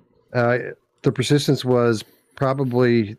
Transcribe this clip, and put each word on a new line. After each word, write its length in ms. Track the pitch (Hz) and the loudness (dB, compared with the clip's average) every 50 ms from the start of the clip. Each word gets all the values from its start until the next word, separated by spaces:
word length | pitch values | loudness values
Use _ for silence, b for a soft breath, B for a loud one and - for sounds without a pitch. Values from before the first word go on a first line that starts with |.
| - _ _ _ _ _ | -12 _ _ _ _ _
uh, 260 | - 123 120 120 123 123 - - - - _ _ _ _ | -2 0 0 0 0 -2 -4 -8 -14 -16 _ _ _ _
the 100 | - 139 | -4 -2
Persistence 520 | 110 - 120 - 143 143 - - 135 - - | -2 -2 0 0 0 2 2 0 -2 0 0
was 400 | 127 127 120 120 117 113 104 - - _ _ _ _ _ | 0 2 2 2 2 0 -2 -4 -12 _ _ _ _ _
probably 840 | - 139 131 131 139 139 127 120 123 127 120 120 117 107 101 110 | -4 -2 -2 -2 -2 -4 -2 0 2 2 4 2 2 0 -2 -6